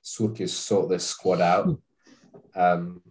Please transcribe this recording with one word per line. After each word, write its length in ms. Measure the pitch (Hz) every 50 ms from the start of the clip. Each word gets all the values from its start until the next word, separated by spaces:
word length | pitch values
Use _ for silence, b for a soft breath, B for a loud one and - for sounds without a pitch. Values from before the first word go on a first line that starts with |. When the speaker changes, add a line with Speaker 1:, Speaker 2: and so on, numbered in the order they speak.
| _
Speaker 1:
Surkis 460 | - - - 113 107 113 - 95 87
Sort 400 | - - - - 107 98 90 90
This 160 | 92 87 -
Squad 340 | - - - - 95 92 87
Out. 240 | 87 85 90 95 -
Speaker 2:
Hmm. 100 | 180 156 - _ _ _ b b b b b b b - - _ _ _
Speaker 1:
Um, 480 | 92 90 90 90 85 87 87 90 87 _ -